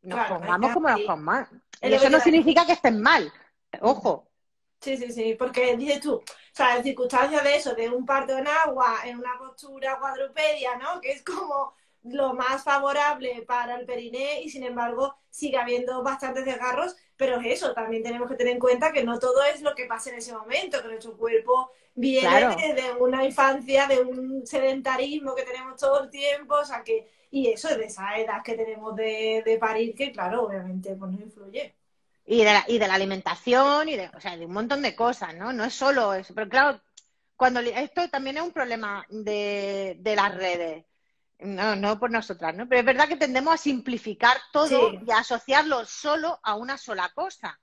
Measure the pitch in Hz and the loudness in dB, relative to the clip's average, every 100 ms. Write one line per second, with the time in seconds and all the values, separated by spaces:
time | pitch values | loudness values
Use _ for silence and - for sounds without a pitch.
0 | 180 240 208 180 175 180 247 349 311 214 | -6 -4 -2 -2 0 2 2 2 2 2
1 | 208 160 156 240 262 - _ - 254 269 | 0 -2 0 -2 -2 -16 _ -6 2 6
2 | 269 311 339 320 302 320 339 349 262 214 | 8 8 8 6 6 6 6 4 4 4
3 | 240 320 151 - _ _ _ - 220 269 | 6 6 2 -10 _ _ _ 0 2 2
4 | 214 151 _ _ _ _ _ _ 269 262 | 0 -2 _ _ _ _ _ _ -6 -6
5 | 240 233 226 220 254 262 254 233 277 285 | -6 -4 -2 -2 -2 2 2 2 0 -2
6 | 294 - - - - - 254 247 254 254 | 0 -4 -6 -20 -20 0 2 2 -2 -2
7 | 247 254 277 302 277 294 277 226 226 247 | 0 2 2 2 2 2 0 -4 -2 -2
8 | 254 269 - 262 294 311 311 262 247 226 | 0 0 0 -2 0 2 2 2 2 2
9 | 240 240 247 247 262 - 285 269 269 254 | -6 -10 -10 -10 -14 -20 -20 -8 -6 -4
10 | 269 262 269 311 302 294 254 247 277 359 | -6 -6 -6 0 0 0 -2 -4 -6 -6
11 | 262 277 - 370 311 277 277 _ _ _ | -6 -6 -6 -8 -4 -2 -4 _ _ _
12 | 240 277 262 254 254 269 294 277 277 285 | -8 -2 -2 0 -2 -2 0 2 2 2
13 | 294 262 254 240 226 247 240 247 247 240 | 0 0 -6 -8 -4 -4 -2 -8 -8 -8
14 | 233 247 277 294 311 294 247 240 233 233 | -8 -8 -6 -6 -8 -10 -8 -4 -4 -2
15 | 277 - _ - 294 262 240 247 254 254 | -4 -4 _ -8 -2 -2 0 -2 -2 -4
16 | 254 269 262 262 269 240 247 262 359 - | -4 -4 -6 -6 -6 -4 -2 -2 -4 -6
17 | _ _ 262 247 240 - - - 226 226 | _ _ -2 0 -2 -2 -2 -4 -4 -4
18 | 233 240 247 254 247 247 254 247 311 294 | -4 -6 -6 0 0 4 4 4 4 2
19 | 240 240 254 254 285 302 294 262 247 226 | 0 0 2 4 4 2 -4 -4 -6 -8
20 | 262 240 233 226 220 285 381 269 226 220 | -8 -12 -12 -14 -4 -4 -2 -6 -6 -12
21 | 226 220 233 226 466 494 - _ _ - | -14 -6 2 2 4 2 2 _ _ -2
22 | 269 262 175 269 240 - 311 262 254 247 | 2 4 6 6 6 2 0 0 -2 2
23 | 254 262 269 277 269 269 254 269 277 262 | 2 2 0 4 2 2 2 2 4 4
24 | 254 254 262 269 240 277 269 269 262 240 | 2 -2 -6 -8 -4 0 0 0 -2 -2
25 | 277 302 269 254 254 254 262 262 277 277 | -2 -4 -6 -6 -6 -10 -12 -2 2 2
26 | 269 277 285 285 294 294 285 240 226 226 | 0 -4 -2 -2 0 0 0 -8 -4 -4
27 | - _ _ 277 247 226 320 247 214 - | -4 _ _ -2 0 0 -2 -2 -4 -8
28 | 196 214 220 214 240 226 226 214 214 214 | -6 -4 -4 -6 -6 -6 -6 -8 -10 -4
29 | 220 220 220 220 220 220 220 220 233 - | -4 -2 -2 0 0 0 0 0 -4 -4
30 | 277 208 180 233 214 196 185 185 190 196 | -8 -6 -4 -4 -4 -6 -8 -10 -10 -10
31 | 190 190 220 214 196 233 294 _ _ _ | -8 -10 -12 -20 -14 -12 -12 _ _ _
32 | _ _ - 233 208 208 - 233 202 190 | _ _ 2 6 8 6 4 0 2 2
33 | 196 190 - 175 - 247 277 294 311 254 | 0 -4 -4 -4 2 6 6 4 0 -4
34 | 180 - 196 170 165 196 233 277 254 - | -8 -10 -12 -10 -8 -6 -2 -2 -2 0
35 | 233 254 180 165 214 254 233 - 269 277 | -2 0 -8 -8 -8 -6 -6 0 2 4
36 | 208 190 190 - 208 254 285 247 _ - | 2 -2 -6 -8 0 2 2 0 _ -20
37 | _ _ _ - 254 247 240 233 294 - | _ _ _ 2 2 2 -2 -4 -4 -4
38 | 349 277 269 294 339 330 247 226 214 202 | -2 -4 -6 -6 -6 -4 -4 -4 -6 -8
39 | - 214 214 208 208 202 196 196 190 180 | -10 -10 -4 -4 -2 -4 -4 -4 -6 -6
40 | 190 208 202 185 185 175 165 156 _ _ | -2 2 0 0 -4 -2 -4 -8 _ _
41 | _ _ _ _ 196 190 214 196 202 214 | _ _ _ _ -10 -2 -2 0 0 0
42 | 240 233 214 175 165 170 247 254 240 254 | 0 -2 -4 -6 -6 -6 0 2 4 4
43 | 294 302 294 254 294 320 294 254 254 240 | 2 2 0 0 2 2 0 -2 -4 -6
44 | 226 202 233 254 - 294 311 254 226 196 | -6 2 2 2 0 0 4 4 4 0
45 | 220 220 233 233 - 277 302 262 220 - | 0 0 2 -6 2 2 4 -2 -4 -6
46 | 294 311 320 302 220 208 247 277 - 196 | -2 0 -2 -4 -4 -4 -6 -10 -8 -4
47 | 180 - 370 - 196 - | -4 -4 -8 -8 -14 -14